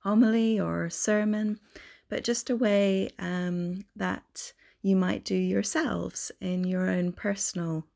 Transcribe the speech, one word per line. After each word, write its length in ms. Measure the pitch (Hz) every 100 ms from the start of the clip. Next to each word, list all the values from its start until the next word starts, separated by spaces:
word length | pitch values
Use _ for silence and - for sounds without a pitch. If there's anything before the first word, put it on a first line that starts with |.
homily 580 | 196 214 226 226 226 220
or 320 | 170 170 170
sermon, 680 | - - 214 214 214 214 208 _ - - - _
but 160 | -
just 260 | - 240 -
a 60 | 240
way, 540 | 233 202 202 190 190 -
um, 640 | 175 180 180 175 175 180 196
that 600 | - 185 185 _ - - - _ _
you 140 | 196 190
might 280 | 180 196
do 120 | - 190
yourselves 960 | 185 196 202 311 311 175 175 - - -
in 240 | 185 180
your 260 | 180 185 185
own 220 | 185 180
personal 760 | 175 202 202 - - 165 160 160